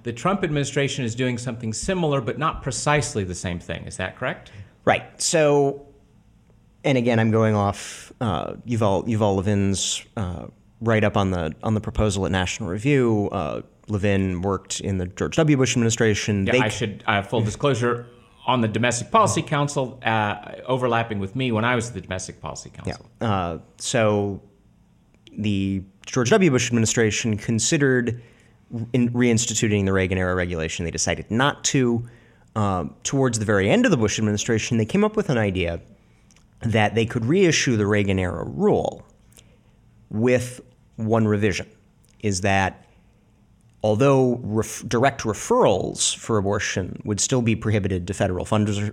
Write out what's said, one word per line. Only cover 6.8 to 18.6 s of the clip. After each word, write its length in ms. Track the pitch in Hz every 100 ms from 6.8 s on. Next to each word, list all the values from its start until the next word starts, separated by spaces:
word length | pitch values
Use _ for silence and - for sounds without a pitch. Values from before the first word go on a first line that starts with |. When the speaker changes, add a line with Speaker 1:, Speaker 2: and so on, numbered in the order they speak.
| 160
Speaker 2:
and 120 | 131
again, 220 | 120 113
I'm 120 | 113
going 220 | 107 110
off, 600 | 104 101 - - - - -
uh, 320 | 117 80 50 - -
Yuval, 400 | 113 107 95 -
Yuval 280 | 110 107 98
Levin's, 680 | 95 101 98 95 - - - -
uh, 300 | 90 90 55 - _ -
write-up 380 | 117 110 104 107
on 140 | 95
the, 220 | 90 80 -
on 100 | 113
the 80 | 107
proposal 440 | - - 107 98 90
at 60 |
National 380 | 92 90 - 104
Review. 580 | 101 131 139 120 107 101
Uh, 280 | 98 73 58 - _ -
Levin 520 | 104 101 98 95 90
worked 380 | 98 95 - -
in 200 | 98 95
the 60 | 90
George 300 | - - -
W. 220 | 156 139
Bush 160 | 127
administration. 720 | 127 113 113 113 101 - 101 95
Speaker 1:
Yeah, 60 |
Speaker 2:
They 60 | 123
Speaker 1:
I 80 | 107
should, 340 | - 110 98 -
uh, 140 | 101
full 180 | 98 120
disclosure, 680 | 110 - 143 120 120 120 - - - _ -
on 140 | 127